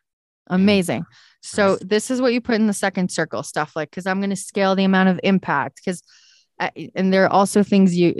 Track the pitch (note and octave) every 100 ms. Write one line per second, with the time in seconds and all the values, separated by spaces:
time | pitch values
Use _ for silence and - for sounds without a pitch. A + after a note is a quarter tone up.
0 | _ _ _ _ _ F#3 G3 G3+ F3 A#2+
1 | - _ _ _ - - G3 F#3+ F#3 G#3+
2 | - B3+ B3+ B3 A#3 A3+ A3 G3+ G3 F#3+
3 | F3+ - D#3+ G#2 D3+ - D3+ - D3+ -
4 | F#3 F#3 G3 F#3+ - - F#3+ F#3+ F#3+ F#3+
5 | F#3 F3+ F#3 F#3+ - C#3+ C3+ - - F3
6 | _ _ _ _ _ _ F3 - D#3+ -
7 | F#3+ F#3+ F#3+ F#3 G3 G#3+ G3+ G3+ F#3+ F3
8 | E3+